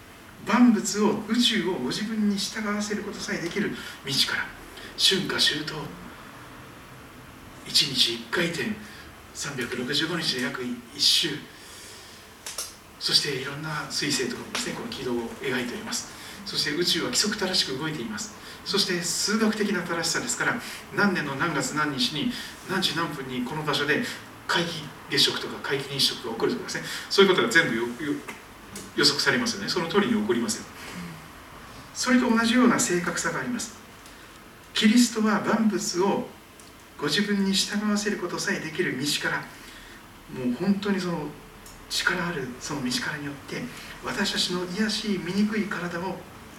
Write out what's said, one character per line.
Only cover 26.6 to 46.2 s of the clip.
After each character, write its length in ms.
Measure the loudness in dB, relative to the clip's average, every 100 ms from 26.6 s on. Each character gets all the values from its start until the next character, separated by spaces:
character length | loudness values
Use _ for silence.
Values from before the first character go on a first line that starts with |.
で 60 | -2
す 40 |
ね、 100 | -6 -6 -8 2
そ 140 | 6
う 20 |
い 40 | 8
う 20 |
こ 60 | 8
と 60 | 4
が 60 |
全 180 | 4 4
部 60 | 2
よ-、 60 | -2
よ-、 0 | -2 -4 -4 -6 -14 -16 -18 -16 -14 -6 2
予 80 |
測 160 | 4 4
さ 100 | 4
れ 80 | 4
ま 80 | 2
す 80 |
よ 80 | -2
ね。 60 | -2
そ 100 | -2
の 100 | 2
通 120 | 4
り 80 | 4
に 120 | 4
起 60 | 2
こ 60 |
り 80 | 2
ま 100 | 0
す 60 | -2
よ。 80 | -8 -12 -12 -10 -12 -12 -16 -18 -18 -16 -16 -16 -12
そ 160 | -2 4
れ 80 | 6
と 100 | 6
同 160 | 4
じ 100 | 4
よ 100 | 6
う 40 | 6
な 120 | 6
正 200 | 4 2
確 200 | 0 -2
さ 100 | -2
が 80 | -2
あ 40 |
り 40 | -2
ま 120 | -4
す。 180 | -4 -10 -18 -18 -18 -18 -18 -20 -20 -20 -6
キ 120 | 4 8
リ 120 | 8
ス 160 | 8
ト 120 | 6 4
は 140 | 4
万 280 | 4 4 4
物 320 | 2 2 2
を 260 | 4 2 -2 -10 -20 -20 -20 -20 -18 -4
ご 100 | 0
自 140 | 2
分 220 | 4 4
に 80 | 4
従 380 | 2 2 0 2
わ 60 | 2
せ 140 | 0
る 80 | -2
こ 100 | -2
と 100 | -2
さ 140 | -2
え 80 | -2
で 100 | -2
き 100 | -2
る 140 | 0 0
道 100 | 0 0
か 80 | 0
ら、 80 | -2 -4 -14 -16 -16 -16 -18 -18 -20 -12
も 200 | -4 -2
う 20 |
本 200 | 2 2
当 160 | 2 2
に 80 | 0
そ 80 | 0
の 180 | -2 -4 -10 -16 -18 -18 -18 -6
力 380 | -2 0 0 0
あ 40 |
る 140 | -2 -6 -8
そ 140 | -6
の 100 | -4
道 80 | -2 -2
か 80 | -2
ら 60 | -4
に 100 | -6
よ 60 |
っ 20 | -8 -8
て、 140 | -8 -8 -10 -14 -8
私 280 | -4 -2 0
た 60 | 0
ち 120 | 0
の 140 | -2 -2
卑 220 | 0 0
し 260 | 0 0 -2
い 20 |
醜 400 | 0 2 2 2
い 60 |
体 340 | -2 -2 -4 -4
を 220 | -4 -6